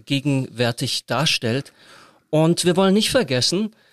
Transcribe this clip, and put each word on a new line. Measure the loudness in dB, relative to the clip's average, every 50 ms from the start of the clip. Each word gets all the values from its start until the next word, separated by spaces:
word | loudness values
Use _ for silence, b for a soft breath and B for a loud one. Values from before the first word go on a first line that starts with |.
| -8
gegenwärtig | -4 -4 -2 0 0 0 -2 -2 -4 -4 -2 -2 -2 -2 -2 -4 -6 -6 -6 -6
darstellt. | -4 -2 -2 0 0 -2 -2 -2 -2 -2 -4 -4 -8 B B B B B B B B B B B _
Und | 0 2 2 2 2 2 0
wir | 0 2
wollen | 2 4 4 2
nicht | 2 2 2
vergessen, | 0 0 0 0 0 0 0 0 0 -2 -2 -4 b b b b